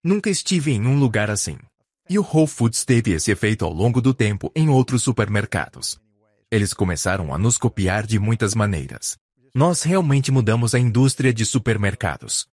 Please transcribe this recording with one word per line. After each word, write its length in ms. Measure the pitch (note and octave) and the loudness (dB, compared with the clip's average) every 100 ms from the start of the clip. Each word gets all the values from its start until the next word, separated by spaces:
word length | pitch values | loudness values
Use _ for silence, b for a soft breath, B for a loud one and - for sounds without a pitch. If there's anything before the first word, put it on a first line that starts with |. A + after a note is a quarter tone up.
Nunca 260 | E3 G3+ G#3 | 0 0 0
estive 420 | F#3 - F3+ D3 | -4 -2 -2 0
em 140 | A2+ A#2 | 0 2
um 140 | C#3 | 2
lugar 320 | C3+ G#2+ G#2 | 2 0 -2
assim." 260 | G#2 - C#2+ - _ _ _ _ | -2 -6 -10 -18 _ _ _ _
E 120 | G3 | -2
o 20 | |
Whole 240 | - D#3 D#3 | 2 2 2
Foods 400 | - A#2 - - | 2 0 0 2
teve 240 | A#2+ A2 | 2 2
esse 220 | E2 - | 0 0
efeito 340 | G2+ G#2+ A2 E2 | 0 0 0 -4
ao 80 | |
longo 260 | D#2+ A2+ A#2+ | 0 0 2
do 140 | B2 | 0
tempo 380 | C3 G#2+ G2+ - D#3 | 2 0 -2 -4 0
em 140 | D#3 | 4
outros 320 | C3 B2 B2+ | 4 2 0
supermercados. 1000 | - A#2 G#2 G#2 G#2+ F#2+ C2 - - - _ _ _ _ _ | 0 0 0 0 -2 -4 -6 -10 -12 -12 _ _ _ _ _
Eles 200 | A2+ G2+ | 0 0
começaram 640 | - F#2+ E2+ F#2 F#2+ D#2 | 0 -2 0 -2 -2 -4
a 60 | C#2 | -2
nos 180 | A2+ - | 0 0
copiar 480 | A#2 - F#2+ G2+ G#2+ | -2 0 -2 -2 0
de 140 | A2 | 0
muitas 340 | G#2 A2+ G#2+ | 0 0 -2
maneiras. 640 | A2 G#2 E2+ C2 - - - _ _ _ B2+ | 0 0 -2 -6 -10 -12 -12 _ _ _ 0
Nós 260 | E3 E3+ | 2 2
realmente 500 | D#3 F#3+ D#3 C#3 C3+ | 0 0 2 0 2
mudamos 440 | C3+ A2 A2+ A#2 B2 | 2 2 0 2 2
a 40 | |
indústria 540 | B2 A#2 C3+ - C3 | 2 4 2 2 0
de 100 | A2+ | 0
supermercados. 1000 | A2 C3 A2+ G#2+ G2+ F#2+ F#2 C2+ - - - | 0 0 0 0 -2 -2 -6 -6 -8 -8 -8